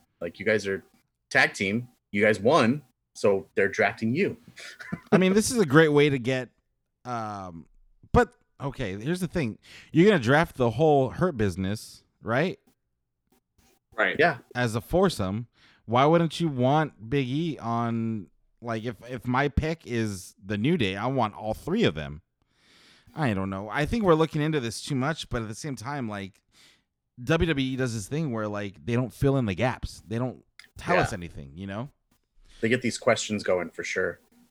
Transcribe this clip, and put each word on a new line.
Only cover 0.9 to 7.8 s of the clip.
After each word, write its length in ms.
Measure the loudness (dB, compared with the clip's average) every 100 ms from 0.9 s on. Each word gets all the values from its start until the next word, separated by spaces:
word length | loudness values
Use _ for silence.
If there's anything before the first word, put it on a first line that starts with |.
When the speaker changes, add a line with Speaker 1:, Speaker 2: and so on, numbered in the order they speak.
| _ _ _ -2
Speaker 1:
tag 240 | 2 2
team. 340 | 0 -2 -2 -6 _ _
You 100 | 2
guys 160 | 2 4
won, 440 | 4 4 4 0 -6 _ _
so 320 | -2 2 2 -2
they're 140 | -2 0
drafting 460 | 2 0 0 -2
you." 220 | 0 -2 -4 -16 -20 -20
<laughs> 380 | -18 -12 -12 2
Speaker 2:
I 60 | 4
mean, 140 | 6
this 160 | 4 2
is 80 | 2
a 80 | 6
great 220 | 8 8
way 160 | 6 4
to 80 | 2
get, 320 | -2 -4 -6 _ _ _ _ _
um, 640 | -10 -8 -8 -8 -12 -14 -18 _